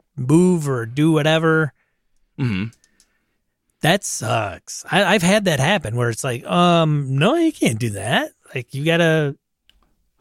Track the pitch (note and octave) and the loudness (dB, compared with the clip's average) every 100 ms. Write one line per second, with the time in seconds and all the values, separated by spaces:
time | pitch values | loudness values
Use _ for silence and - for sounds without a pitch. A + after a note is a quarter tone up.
0 | _ C#3+ B2+ D#3+ F3+ F3 C#3+ B2 A#2 C3 | _ -8 2 4 4 2 -2 -4 -4 0
1 | D#3+ D#3 D3+ D#3+ D#3+ D#3+ D3+ - _ _ | 2 2 2 2 2 2 0 -6 _ _
2 | _ _ _ - B2 F#2 A2+ - _ _ | _ _ _ -4 -2 -2 -6 -10 _ _
3 | _ _ _ _ _ _ _ _ D3+ G3+ | _ _ _ _ _ _ _ _ 0 0
4 | - - A2 A2+ G2+ E2 - - - F3 | -2 -8 -4 -4 -4 -10 -16 -16 -2 0
5 | F#3 G#3 E3+ G#3+ F#3+ C#3 C#3 G3+ A2 A#2+ | 2 2 2 2 0 0 0 -2 -2 -2
6 | A#2 A2+ C#3 A#2+ - F3 F3 E3+ D#3 D3 | -2 -2 -6 -8 -2 2 4 4 2 0
7 | C3 C3+ G3 E4+ E4 - B3 A2 A#2 G2 | 0 0 2 2 0 0 -2 0 -4 -4
8 | G#2 D#3+ G#3 - _ C3 - C3+ D#3 E3+ | -2 -2 -4 -12 _ -10 -10 -4 0 2
9 | E3 D#3+ C#3+ C#3+ _ _ _ _ _ _ | 2 2 0 -6 _ _ _ _ _ _
10 | _ _ | _ _